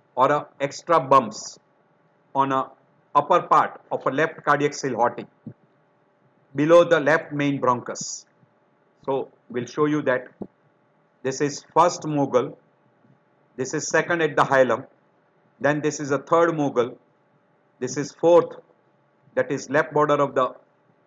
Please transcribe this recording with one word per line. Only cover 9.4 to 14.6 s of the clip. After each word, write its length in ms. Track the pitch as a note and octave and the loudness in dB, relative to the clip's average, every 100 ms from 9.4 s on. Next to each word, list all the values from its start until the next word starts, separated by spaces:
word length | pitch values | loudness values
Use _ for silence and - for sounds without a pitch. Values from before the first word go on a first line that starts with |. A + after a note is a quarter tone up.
| - | -10
we'll 160 | A#2+ | -8
show 200 | A#2+ - | -6 -2
you 180 | D3+ D3+ | -2 0
that. 240 | C3 B2+ - - - _ _ _ _ _ _ _ | 0 -2 -4 -16 -16 _ _ _ _ _ _ _
This 180 | C3 C3+ | -8 -4
is 240 | C#3+ C#3+ - | -4 -6 -2
first 320 | D#3 F3 F3 | 2 2 0
mogul, 520 | D#3 D3 C3+ A#2+ F#2 - _ _ _ _ _ _ _ _ _ | -4 -2 0 0 -2 -8 _ _ _ _ _ _ _ _ _
this 180 | - C3 | -10 -8
is 140 | D3+ - | -6 -2
second 340 | E3 D3+ E3+ | -2 0 -2
at 140 | D#3 | 0
the 80 | D3 | 0
hilum, 420 | C#3+ C3+ | 2 4